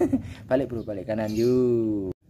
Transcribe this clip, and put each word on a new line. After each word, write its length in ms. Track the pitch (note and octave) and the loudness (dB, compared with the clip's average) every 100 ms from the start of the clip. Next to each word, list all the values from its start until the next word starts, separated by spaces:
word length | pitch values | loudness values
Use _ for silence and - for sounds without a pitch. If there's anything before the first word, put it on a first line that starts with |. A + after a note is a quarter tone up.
<laughs> 460 | D#4 B3 - - - | 0 0 -4 -10 -2
Balik, 200 | C3 B2 | 0 0
Bro, 160 | A#2 G#2+ | -6 -6
balik 240 | G2+ F2+ | -8 -4
kanan 240 | G#2+ G#2+ | -2 0
yuk. 800 | G#2+ A#2+ B2+ B2 A#2 A2 G#2 F#2+ - | 2 4 4 4 2 2 0 -4 -8